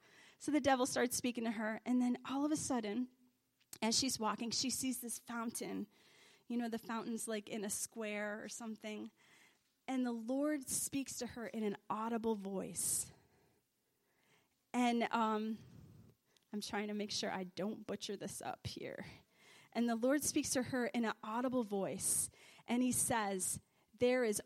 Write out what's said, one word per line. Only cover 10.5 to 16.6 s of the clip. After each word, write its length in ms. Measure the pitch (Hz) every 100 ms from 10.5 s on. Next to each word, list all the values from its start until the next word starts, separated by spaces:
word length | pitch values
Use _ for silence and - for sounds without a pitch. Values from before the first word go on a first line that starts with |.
| 302 262
speaks 500 | - - 277 262 -
to 80 | 240
her 180 | 247 226
in 160 | 220
an 140 | 208 - -
audible 460 | 214 226 233 226
voice. 720 | 214 196 190 180 165 - - - - _ _ _ _ _ _ _ _ _ _ _ _ _ _ -
And, 340 | 240 247 233 226
um, 460 | 233 220 214 220 220 - - - - - _ _ _ -
I'm 80 | 208